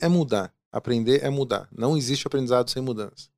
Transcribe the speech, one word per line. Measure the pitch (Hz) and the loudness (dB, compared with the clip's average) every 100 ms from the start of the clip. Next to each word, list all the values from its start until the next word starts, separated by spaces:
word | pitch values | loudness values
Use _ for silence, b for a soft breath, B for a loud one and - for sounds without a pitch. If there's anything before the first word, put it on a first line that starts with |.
é | 170 | 4
mudar. | 175 135 107 92 _ _ | 2 2 -2 -4 _ _
Aprender | 110 - 117 113 139 | -8 -2 0 4 2
é | 139 | 2
mudar. | 139 131 101 95 | -2 -2 -4 -6
Não | - 123 156 | -4 0 0
existe | 123 135 - | -2 -4 -2
aprendizado | 139 123 123 120 | -2 2 2 0
sem | 131 | -4
mudança. | 131 107 101 - - | -6 -6 -8 -14 -20